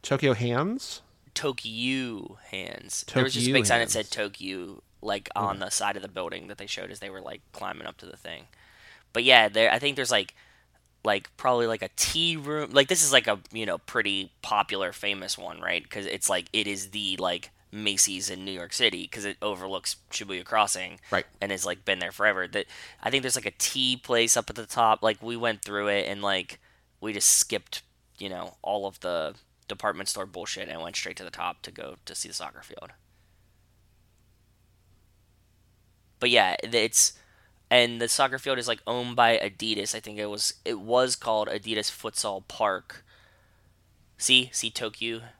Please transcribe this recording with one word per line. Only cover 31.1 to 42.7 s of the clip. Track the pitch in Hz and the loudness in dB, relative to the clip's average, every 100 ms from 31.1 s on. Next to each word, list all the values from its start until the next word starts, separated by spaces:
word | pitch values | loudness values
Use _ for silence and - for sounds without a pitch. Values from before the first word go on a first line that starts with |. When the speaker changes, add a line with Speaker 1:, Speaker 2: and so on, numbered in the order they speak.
| 87 | -10
Speaker 2:
to | |
the | 90 | -12
top | - 87 87 | -8 -8 -8
to | - | -14
go | 95 69 78 | -14 -14 -14
to | - | -14
see | 82 - | -10 -8
the | |
soccer | - 78 - | -8 -10 -14
field. | - - - - _ _ _ _ _ _ _ _ _ _ _ _ _ _ _ _ _ _ _ _ _ _ _ _ _ _ _ _ _ _ _ _ | -18 -18 -18 -20 _ _ _ _ _ _ _ _ _ _ _ _ _ _ _ _ _ _ _ _ _ _ _ _ _ _ _ _ _ _ _ _
But | 123 | 6
yeah, | 120 95 87 | 8 6 2
th-, | - | 0
it's, | 117 113 - - - _ _ _ _ _ | 2 4 4 4 2 _ _ _ _ _
and | 123 120 117 | 6 6 2
the | 117 | 0
soccer | - 135 127 | 2 2 2
field | - 131 | -2 -2
is, | 120 | -2
like, | 113 - | -4 -2
owned | 120 123 120 | -4 -2 4
by | 117 113 | 6 6
Adidas. | 101 95 110 104 101 | 2 -4 -2 -2 -2
I | 110 | -6
think | 110 104 | -8 -6
it | 104 | -6
was, | 104 - - - | -2 -4 -4 -6
it | 110 | -6
was | 104 123 127 123 | 2 4 4 0
called | 120 110 107 | 0 0 0
Adidas | 104 101 107 104 | -4 -4 -2 -2
Futsal | - 113 - 107 95 - | -6 -8 -4 -4 -6 -10
Park. | - 107 | -2 0